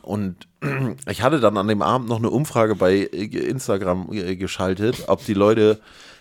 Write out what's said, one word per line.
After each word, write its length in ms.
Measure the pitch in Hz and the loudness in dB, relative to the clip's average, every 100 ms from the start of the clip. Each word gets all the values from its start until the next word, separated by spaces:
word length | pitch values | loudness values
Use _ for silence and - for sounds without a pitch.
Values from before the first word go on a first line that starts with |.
und 460 | - 104 98 87 - _ | -6 -6 -6 -8 -18 _
<clears throat> 460 | 143 135 127 - - | -6 -4 -4 -6 -8
ich 120 | 101 | -2
hatte 180 | 123 156 | 0 4
dann 180 | 110 104 | 4 2
an 100 | 98 | 0
dem 140 | 104 | 0
Abend 260 | 82 123 113 | 2 0 0
noch 80 | 117 | -2
eine 120 | 113 | 0
Umfrage 460 | 113 151 123 110 98 | 0 0 2 2 4
bei, 180 | 92 98 | 4 2
äh, 300 | 95 - 104 | 0 -6 -6
Instagram, 840 | - 62 135 - 101 95 90 90 | -4 -4 -4 -2 -2 0 -2 -4
äh, 240 | 107 90 92 | -6 -6 -6
geschaltet, 680 | 92 - 95 92 107 127 - | -6 -4 -2 0 -2 -2 -2
ob 160 | 98 - | -2 0
die 80 | |
Leute, 460 | 98 104 113 107 107 - - - - | 2 4 6 4 2 -4 -20 -20 -20